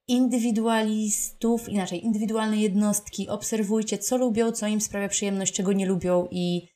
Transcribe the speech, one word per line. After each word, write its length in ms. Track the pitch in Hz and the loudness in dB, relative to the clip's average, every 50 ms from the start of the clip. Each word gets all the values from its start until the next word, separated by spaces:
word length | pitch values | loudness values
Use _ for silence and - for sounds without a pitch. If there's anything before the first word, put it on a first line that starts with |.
| _ - | _ 0
indywidualistów, 1600 | 247 247 262 247 254 247 220 240 220 220 220 233 226 220 220 214 214 214 214 208 208 - - - - - - 226 233 233 233 - | 2 4 4 4 2 2 2 2 0 2 2 2 2 2 2 2 0 0 0 -2 -2 -2 -4 -6 -6 -2 0 0 0 0 -2 -2
inaczej, 360 | 202 202 185 175 180 175 - | -2 -2 -2 -2 -4 -4 -2
indywidualne 520 | 233 220 214 220 202 220 220 220 220 214 | -2 0 0 0 0 0 0 0 0 2
jednostki. 720 | 214 214 214 185 208 208 208 202 - - - - - 196 - | 2 2 2 2 2 2 2 0 -2 -4 -6 -8 -8 -6 -6
Obserwujcie, 680 | 202 202 - - 233 220 220 190 214 220 214 214 214 202 | -6 -6 -4 -4 -2 -2 0 0 0 0 0 -2 -4 -4
co 180 | - - 254 | -2 -2 0
lubią, 360 | 254 254 247 214 220 233 226 226 | 2 2 2 2 2 0 0 0
co 140 | - 208 | -2 -2
im 140 | 208 214 214 | -2 -2 -2
sprawia 280 | 208 - - 202 202 196 | -2 -2 -4 -4 -4 -4
przyjemność, 460 | 202 - 208 202 196 190 196 185 - | -2 -2 -2 -2 -2 -2 -2 -2 -2
czego 180 | - 190 185 202 | 0 0 2 2
nie 140 | 196 190 | 2 2
lubią 420 | 185 190 175 165 185 180 180 180 180 | 2 0 0 2 2 2 2 2 0
i 380 | - 180 175 175 175 175 170 - _ | -2 -2 0 0 0 -2 -4 -8 _